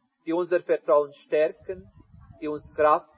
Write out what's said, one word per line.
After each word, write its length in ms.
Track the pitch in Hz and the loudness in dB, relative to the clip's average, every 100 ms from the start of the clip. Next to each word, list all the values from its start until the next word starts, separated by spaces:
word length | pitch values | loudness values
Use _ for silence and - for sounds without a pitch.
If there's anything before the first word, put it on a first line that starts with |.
| _ _ | _ _
die 80 | 160 | -6
unser 300 | 170 175 175 | -6 -2 -2
Vertrauen 500 | - 156 - 147 147 | 0 -4 2 0 0
stärken, 760 | - - 151 160 - - 190 202 - _ - - - | -8 -4 -2 -2 -4 -14 -16 -18 -20 _ -20 -20 -14
die 80 | 151 | -12
uns 260 | 151 - | -10 -10
Kraft 360 | - 151 165 - | 0 2 2 -2